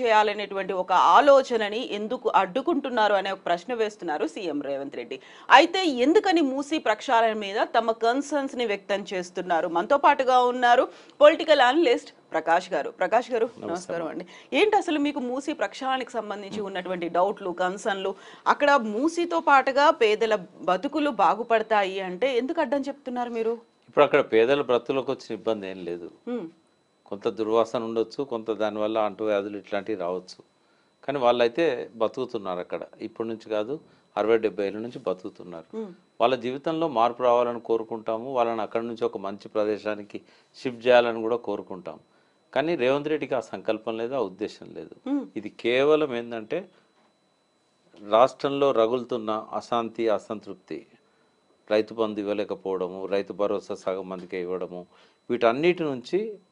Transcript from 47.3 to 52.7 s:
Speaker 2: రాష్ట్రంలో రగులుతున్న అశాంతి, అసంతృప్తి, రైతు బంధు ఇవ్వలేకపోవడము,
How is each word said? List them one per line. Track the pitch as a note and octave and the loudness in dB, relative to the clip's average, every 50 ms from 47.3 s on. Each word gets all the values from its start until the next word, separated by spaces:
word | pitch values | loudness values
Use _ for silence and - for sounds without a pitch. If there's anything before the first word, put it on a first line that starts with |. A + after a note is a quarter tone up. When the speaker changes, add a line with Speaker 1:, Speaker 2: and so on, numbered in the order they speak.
| _ _ _ _ _ _ _ _ _ _ _ _ _ - G#2 G2+ | _ _ _ _ _ _ _ _ _ _ _ _ _ -14 -4 4
Speaker 2:
రాష్ట్రంలో | G#2 A2+ B2+ C3 - - - C#3+ C#3 C#3 C#3+ C#3 | 6 6 6 6 4 -2 -4 -2 0 2 2 2
రగులుతున్న | C3 A2+ A2+ A2 B2 B2+ A#2+ A#2 B2+ A#2 G#2+ G#2+ G#2+ A2 G#2+ - | 4 4 2 2 2 -2 -4 -4 -6 -4 -4 -4 -4 -4 -6 -6
అశాంతి, | - G#2+ - - B2 A#2 A#2 A2 A2+ - A2+ A2 | -8 -8 -6 -2 -2 -2 -2 -4 -4 -2 0 0
అసంతృప్తి, | G#2 F#2+ - - A#2 G2+ - G2+ F#2 - _ - D#2+ D2 - _ _ _ _ _ _ _ _ _ _ _ _ _ _ _ _ - | 0 -2 -2 -6 -12 -12 -12 -16 -18 -16 _ -12 -12 -12 -12 _ _ _ _ _ _ _ _ _ _ _ _ _ _ _ _ 0
రైతు | G#2+ A2 G#2+ - A2+ | 0 0 0 0 -2
బంధు | A2+ A2+ G#2+ G#2 G#2 | -4 -2 -2 -2 -4
ఇవ్వలేకపోవడము, | G2+ G2+ G#2 G2+ G#2 F2+ G2 F#2 - F#2+ | -2 -2 -2 -2 -2 -4 -6 -6 -4 -4